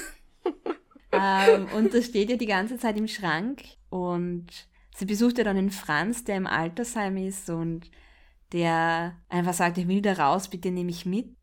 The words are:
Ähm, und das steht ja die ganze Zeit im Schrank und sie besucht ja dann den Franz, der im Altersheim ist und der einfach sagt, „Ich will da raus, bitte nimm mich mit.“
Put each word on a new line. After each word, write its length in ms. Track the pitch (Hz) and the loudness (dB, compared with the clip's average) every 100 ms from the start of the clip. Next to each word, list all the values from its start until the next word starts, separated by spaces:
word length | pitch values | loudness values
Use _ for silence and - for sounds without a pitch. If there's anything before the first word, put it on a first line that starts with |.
| - - - _ 359 - - 330 _ - _ | 6 -16 -20 _ -6 -4 -8 -8 _ -20 _
Ähm, 560 | 196 196 196 196 208 185 | 0 2 6 8 6 4
und 200 | 214 220 | 2 4
das 100 | 240 | 4
steht 240 | 240 208 208 | 2 0 2
ja 80 | 240 | 0
die 80 | |
ganze 320 | 226 190 214 247 | 0 0 0 -2
Zeit 220 | 233 214 | -2 -2
im 100 | 220 | -4
Schrank 540 | - 185 156 220 277 - - - | -4 -2 0 -2 -6 -12 -20 -10
und 580 | 185 180 175 175 175 175 - - _ _ | -4 -2 -2 -2 -6 -8 -18 -20 _ _
sie 120 | - 196 | -8 -4
besucht 320 | 208 240 240 | 2 2 4
ja 60 | |
dann 120 | 214 196 | 2 2
den 140 | 190 | 0
Franz, 540 | 190 - 151 185 240 | -2 -2 0 0 -4
der 120 | - 196 | -4 -4
im 100 | 190 | -2
Altersheim 720 | 139 165 170 233 226 196 190 | -2 -2 -4 -6 -4 -2 -2
ist 320 | 190 190 - | -4 -6 -6
und 420 | 165 165 165 - - - - - _ _ | -4 -4 -6 -10 -20 -20 -20 -20 _ _
der 640 | 175 170 165 165 165 170 175 - | -2 2 2 2 0 -2 -8 -6
einfach 240 | 175 175 | -2 0
sagt, 260 | 175 175 175 | 2 2 2
„Ich 100 | 175 | 0
will 120 | 190 | 2
da 120 | 202 | 2
raus, 360 | 185 143 180 190 | 2 4 2 -2
bitte 220 | 180 185 | -6 -4
nimm 160 | 180 175 | -4 -4
mich 200 | 175 180 | -4 -4
mit.“ 280 | 196 254 - | -4 -4 -10